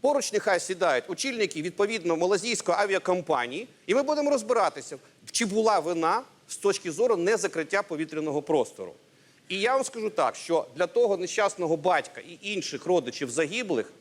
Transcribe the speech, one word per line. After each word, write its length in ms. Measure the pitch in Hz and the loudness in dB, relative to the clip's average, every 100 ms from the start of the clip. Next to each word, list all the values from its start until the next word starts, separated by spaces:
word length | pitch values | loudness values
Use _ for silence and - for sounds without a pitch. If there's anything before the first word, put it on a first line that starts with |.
поруч 320 | 269 285 - | 2 2 0
нехай 260 | 208 - 185 | 0 2 0
сідають 440 | - 185 170 127 - | 0 0 2 2 0
очільники, 540 | 175 269 240 202 156 | -6 -4 -2 -2 -2
відповідно, 560 | 160 170 208 226 170 165 | -8 -2 -2 0 0 0
малазійської 600 | 175 196 214 220 - 175 | 2 0 0 -4 0 2
авіакомпанії, 880 | 208 190 - 180 170 143 120 147 240 - - | 2 0 0 -2 2 0 0 -6 -12 -16 0
і 80 | 226 | 2
ми 80 | |
будемо 260 | 277 294 285 | 2 0 2
розбиратися, 680 | 285 214 240 180 143 123 135 - _ - | 0 2 2 2 0 -14 -16 -18 _ -8
чи 140 | - 226 | -2 0
була 340 | 208 220 202 | 2 4 4
вина 420 | 151 170 160 208 262 _ _ | 2 0 2 0 -4 _ _
з 100 | - | -2
точки 340 | 196 196 180 | 0 0 -4
зору 260 | 151 240 202 | 0 2 2
незакриття 680 | 175 220 180 160 156 196 | 2 2 0 -4 0 -2
повітряного 580 | 202 151 156 156 156 147 | -2 -6 -6 -4 -2 -4
простору. 520 | 147 147 117 - 90 - _ _ _ _ _ | 2 2 2 -4 -14 -14 _ _ _ _ _
І 100 | 185 | 0
я 160 | 214 269 | 2 2
вам 80 | |
скажу 260 | 262 233 214 | 0 -4 -4
так, 260 | - 131 - | 0 0 0
що 300 | - 165 - 135 | -2 0 0 -4
для 120 | 175 | -2
того 300 | 233 233 196 | 2 2 2
нещасного 600 | 180 - 202 - 170 160 | -2 0 0 0 0 2
батька 440 | 165 165 - - | 4 2 0 -14
і 300 | - 170 202 | -18 -12 -6
інших 320 | 202 - 135 165 | -6 -6 -8 2
родичів 440 | 180 123 - 131 | 2 2 -6 -4
загиблих 640 | 123 151 220 220 135 104 - | -2 -2 -2 -2 -2 -2 -10